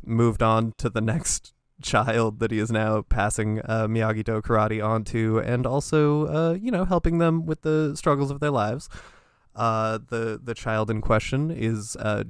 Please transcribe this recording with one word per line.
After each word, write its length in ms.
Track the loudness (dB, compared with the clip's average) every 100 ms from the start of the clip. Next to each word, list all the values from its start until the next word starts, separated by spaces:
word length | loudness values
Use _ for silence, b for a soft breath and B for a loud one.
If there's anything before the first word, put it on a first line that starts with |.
| -2
moved 360 | 2 2 4
on 320 | 2 2 0 -2
to 120 | -4
the 120 | -2
<laughs> 100 | -2
next 400 | -2 -2 -6 -8 _ _ _
child 580 | 0 0 2 2 0 0
that 120 | -2
he 80 | 0
is 120 | 0
now 300 | 0 0 0
passing, 580 | 0 0 2 0 -2 -2 -2
uh, 220 | -2 0
Miyagi-Do 540 | 0 0 -2 -2 -4
karate 400 | 0 2 2 0
on 220 | 0 -2
to, 360 | -2 -2 2 0
and 260 | 0 -2 0
also, 600 | -2 0 2 4 2 0
uh, 260 | 0 0
you 180 | 0 -2
know, 140 | -2 0
helping 320 | 2 2 2
them 280 | 2 2 -2
with 180 | -4
the 280 | 0 2 2 0
struggles 340 | 2 2 0
of 80 | -2
their 100 | 0
lives. 360 | 0 0 -4 -10 B B B B B B -2
Uh, 440 | 0 0 0 -2 -4
the, 300 | -4 -4 -6
the 120 | -8 -8
child 340 | -2 -2 0
in 100 | 0
question 520 | 2 2 2 -2 0
is, 440 | 0 -2 -2 -4 -6
uh, 240 | -2 -2